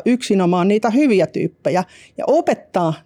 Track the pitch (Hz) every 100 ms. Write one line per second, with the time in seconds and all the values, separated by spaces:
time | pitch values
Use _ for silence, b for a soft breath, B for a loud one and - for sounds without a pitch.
0 | - 247 - 196 175 180 185 208 226 233
1 | 294 196 156 - 165 - 196 180 180 B
2 | B - - 294 320 262 - 185 170 156